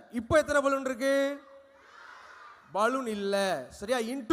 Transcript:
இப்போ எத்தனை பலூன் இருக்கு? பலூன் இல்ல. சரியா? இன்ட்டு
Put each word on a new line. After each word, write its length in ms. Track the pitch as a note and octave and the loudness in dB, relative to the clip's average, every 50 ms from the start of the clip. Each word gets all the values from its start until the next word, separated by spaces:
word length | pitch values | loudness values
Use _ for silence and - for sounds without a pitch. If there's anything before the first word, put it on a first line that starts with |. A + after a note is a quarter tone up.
| - - | -12 -10
இப்போ 280 | - A#3+ A#3 - E4+ D4+ | -8 -8 -2 2 4 4
எத்தனை 240 | D4 D4 D4 C#4+ | 4 4 2 2
பலூன் 220 | C#4 C#4 C#4 C4+ C4+ | 2 2 2 0 -2
இருக்கு? 580 | C4 C4 G#3+ C4+ C4+ C#4 C#4 C#4 C#4 C#4+ C#4+ - - - - - - - - - - - - - - - - - - - - - - - - - - | -4 -4 0 0 2 2 2 2 0 -2 -6 -14 -20 -20 -20 -20 -20 -20 -20 -20 -20 -20 -20 -20 -20 -20 -20 -20 -20 -20 -20 -20 -20 -20 -20 -14 -6
பலூன் 340 | D3 F#3+ G#3+ A#3+ C4 C4+ B3+ | -2 2 2 2 2 0 -2
இல்ல. 600 | A3+ G#3+ G3+ G3 G3 G3 G3 G3 F#3+ E3+ C3+ B2 - | -4 -4 -4 -2 0 0 0 2 0 0 -2 -4 -10
சரியா? 280 | - - G3+ G#3 B3+ B3 | -14 -10 -4 -2 -2 -2
இன்ட்டு 340 | A3+ A3+ C4 C#4 A3 - | -2 -2 -4 -4 0 0